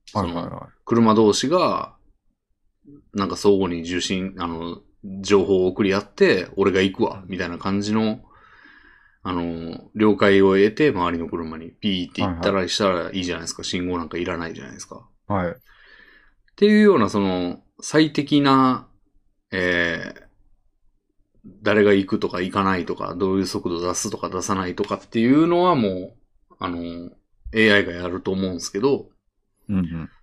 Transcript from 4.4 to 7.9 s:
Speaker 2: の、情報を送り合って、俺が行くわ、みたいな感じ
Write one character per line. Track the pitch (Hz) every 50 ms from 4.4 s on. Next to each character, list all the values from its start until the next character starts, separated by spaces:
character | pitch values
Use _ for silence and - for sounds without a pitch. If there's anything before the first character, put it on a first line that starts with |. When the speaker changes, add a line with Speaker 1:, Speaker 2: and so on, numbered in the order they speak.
| 87
Speaker 2:
の、 | 85 85 82 82 85 87 - _ _ _ _ - 101 95 98
情 | 98 95 101 98 87
報 | 101 98 92 92
を |
送 | 92 92 - 110
り | 95 95
合 | 101
っ | -
て、 | - - - 196 180 123 92 87 - -
俺 | 95 98 98
が | 90 95
行 | 98 98 95
く | 107 113
わ、 | - - 101 95
み | 90 95
た | 87 90
い | 85
な | 85
感 | 82 - 98 98 101
じ | 101 104